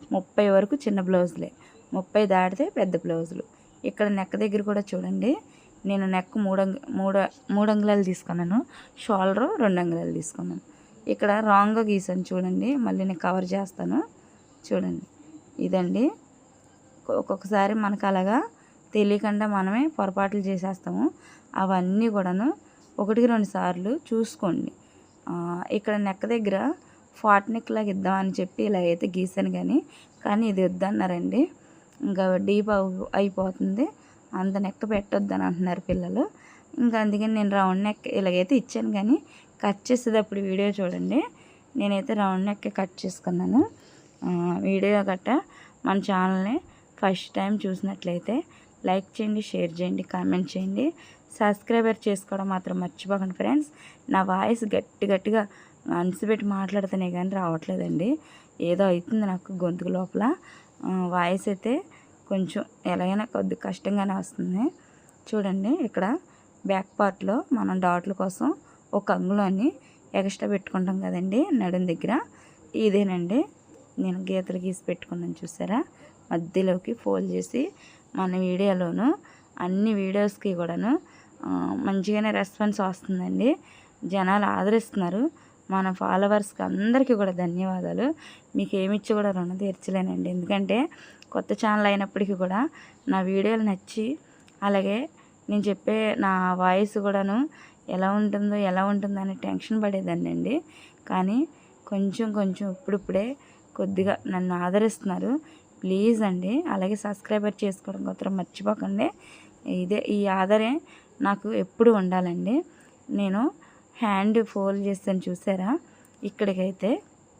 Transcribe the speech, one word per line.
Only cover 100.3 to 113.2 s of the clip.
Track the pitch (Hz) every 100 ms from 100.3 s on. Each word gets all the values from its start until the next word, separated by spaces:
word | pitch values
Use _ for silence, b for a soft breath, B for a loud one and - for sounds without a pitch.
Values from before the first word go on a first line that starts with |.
| 170 175 294 - B B B -
కానీ | 185 185 233 320 B B B -
కొంచెం | 202 196 180 220
కొంచెం | 208 196 185 202
ఇప్పుడిప్పుడే | 185 - 202 196 190 226 285 B B - -
కొద్దిగా | 190 190 196 - -
నన్ను | 185 185 175
ఆదరిస్తున్నారు. | 175 202 220 - 196 180 190 294 B B B -
ప్లీజ్ | 185 190 220 226
అండి, | 208 180 180 262 349
అలాగే | 196 185 208
సబ్స్క్రైబర్ | 208 202 - 214 208 196
చేసుకోవడం | 202 190 - 196
మాత్రం | 196 190 190 190
మర్చిపోకండి. | 175 - 196 214 196 196 285 - B B B - -
ఇదే, | 185 180 208 -
ఈ | 208 196
ఆదరే | 190 190 214 220 302 B B B -
నాకు | 196 202 208
ఎప్పుడు | 220 185 - 233
ఉండాలండి. | 214 185 185 180 175 180 269 349 B B B -
నేను | 202